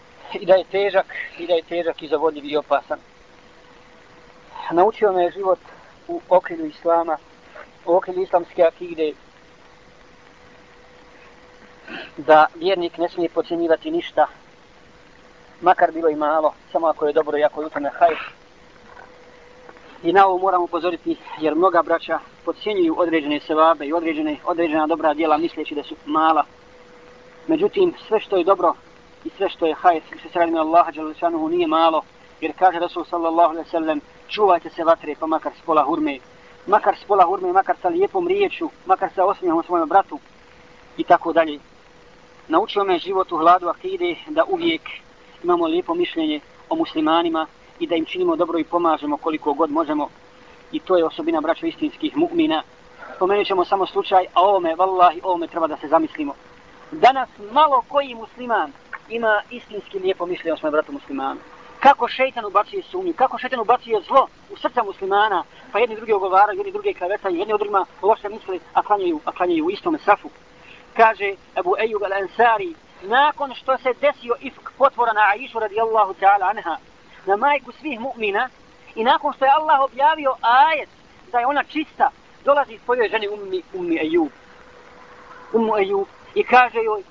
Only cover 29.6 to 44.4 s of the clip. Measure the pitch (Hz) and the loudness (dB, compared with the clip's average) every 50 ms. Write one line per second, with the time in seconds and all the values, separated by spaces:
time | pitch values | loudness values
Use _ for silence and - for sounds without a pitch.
29.6 | 175 160 151 - - 180 170 156 - - - - - 165 - 180 170 165 165 165 | -2 -2 -2 2 2 2 2 2 -2 -10 -20 -18 -14 -6 -2 0 0 0 0 -2
30.6 | 156 156 165 175 165 165 147 151 156 156 151 - 180 170 170 160 156 156 170 180 | 0 4 4 4 4 4 0 -10 -10 -10 -8 -4 -4 -2 -2 -2 -4 -2 -2 0
31.6 | 175 156 160 160 165 165 160 151 - - - - - - - - 156 160 147 - | 0 0 2 2 4 4 2 0 -4 -6 -18 -20 -20 -20 -14 -10 -8 -8 -2 2
32.6 | 185 185 165 170 165 175 - 175 156 - - 170 165 165 165 170 170 156 165 165 | 2 2 2 2 -4 -6 -6 -8 -8 -6 -6 -4 -2 0 2 4 4 2 2 -2
33.6 | 151 - - 165 160 156 156 147 - - - - - - - - - 190 - 330 | -10 -6 -6 -4 -2 -2 -4 -6 -6 -12 -20 -20 -18 -10 -2 0 2 4 4 2
34.6 | - 160 - - 165 - - - - 151 143 - 160 156 160 151 - 180 - - | 0 -6 -8 -2 2 2 2 2 0 -10 -8 -6 -4 -4 -4 -4 -4 -6 -12 -8
35.6 | - - 160 151 139 - - - 311 302 277 269 - - - - - - - - | -2 0 2 2 2 2 0 -2 -2 -4 -4 -8 -12 -20 -20 -20 -20 -20 -20 -12
36.6 | - - 202 214 - 202 190 - - - 202 196 180 170 190 190 185 180 - 392 | -4 0 0 2 2 0 -2 -2 -2 0 4 4 4 4 2 -2 -2 0 2 2
37.6 | 381 - 349 - - - 330 349 392 - - 381 349 349 381 403 403 370 - - | 2 0 -2 -2 -2 -2 0 0 0 0 0 -2 0 0 0 0 0 -2 -2 -6
38.6 | 339 294 - - - 349 381 - 392 - - - - - - - 370 175 160 165 | -10 -10 -10 -6 0 0 0 0 0 -4 0 0 0 0 0 -2 -2 0 0 0
39.6 | 160 - 180 170 165 147 170 196 190 - 160 139 - - - - - - - - | -2 -2 -2 -2 0 2 2 2 2 0 -8 -16 -16 -18 -20 -20 -20 -20 -20 -20
40.6 | - - - - - - - - 170 - 180 - - 170 151 165 160 156 147 147 | -20 -20 -20 -20 -20 -16 -10 -4 2 4 4 4 2 0 0 0 0 0 -2 -12
41.6 | - - - - - - - - - - - - - - - - - - 311 339 | -16 -20 -20 -20 -20 -20 -20 -20 -20 -20 -20 -20 -20 -20 -20 -16 -6 0 0 0
42.6 | 440 - - 202 196 196 180 160 - 180 196 190 185 - - 156 156 170 175 180 | 0 0 -2 -2 0 0 0 -2 -2 -4 -2 -2 -2 -2 -2 2 4 4 4 4
43.6 | 180 175 - - - 185 190 180 175 175 160 - - 156 151 - | 2 -2 -6 -6 -6 -8 -6 -4 -4 -4 -4 -6 -10 -6 -2 -2